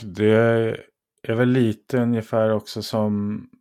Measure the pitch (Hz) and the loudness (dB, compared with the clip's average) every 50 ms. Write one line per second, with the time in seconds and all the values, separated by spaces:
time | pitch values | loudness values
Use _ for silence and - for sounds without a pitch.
0 | 113 104 87 98 107 107 110 110 117 117 117 113 113 113 - - - _ _ _ | -14 -10 -4 0 2 4 4 4 4 4 2 2 0 -2 -4 -8 -12 _ _ _
1 | _ _ _ _ - - 113 117 127 123 123 131 123 110 107 - _ - - 127 | _ _ _ _ -8 -4 0 0 2 2 4 2 2 2 0 -4 _ -4 -2 0
2 | 120 117 120 113 107 - - 113 110 110 110 107 104 - - 113 107 - - 113 | 0 0 0 -2 -2 -2 -2 0 2 2 0 -2 -4 -6 -10 -10 -8 -4 -2 -2
3 | 107 107 104 104 104 104 107 110 - - _ _ | 0 0 -2 -2 -4 -6 -6 -8 -12 -16 _ _